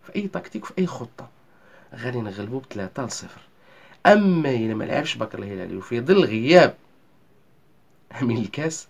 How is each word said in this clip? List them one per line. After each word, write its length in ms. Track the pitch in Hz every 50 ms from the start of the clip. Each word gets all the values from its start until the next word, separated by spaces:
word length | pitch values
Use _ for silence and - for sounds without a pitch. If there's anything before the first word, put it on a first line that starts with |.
في 140 | _ - -
أي 120 | 208 202 196
تكتيك، 360 | - 180 - - - - -
في 80 | - - -
أي 80 | 185
خطة، 420 | 170 135 127 123 117 _ - - - _ _ _ _ _ _ _ - - - - _ -
غادي 260 | 113 117 127 123 123
نغلبوا 400 | 113 104 95 101 104 110 127 135
بثلاثة 440 | 131 _ - 104 95 92 - - 131
لصفر. 360 | 110 - - - - - - - _ _ _ _ - - - - - - _ _
أما 440 | - 208 208 202 190 180 165 156 139
إلا 240 | 131 117 113 110 110
ما 100 | 110 -
لعبش 320 | - - 143 151 - -
بكر 220 | 120 110 - - -
الهلالي، 380 | 101 101 101 95 87 87 92
وفي 240 | 95 95 - 120 117
ظل 240 | 123 147 190 196 165
غياب 500 | 107 107 110 117 135 170 180 - - - _ _ _ _ _ _ _ _ _ _ _ _ _ _ _ _ _ _ _ _ _ _ _ _ _ _ _ - -
من 140 | 127 117 117
الكاس 520 | 113 107 98 - 139 151 160 160 - - _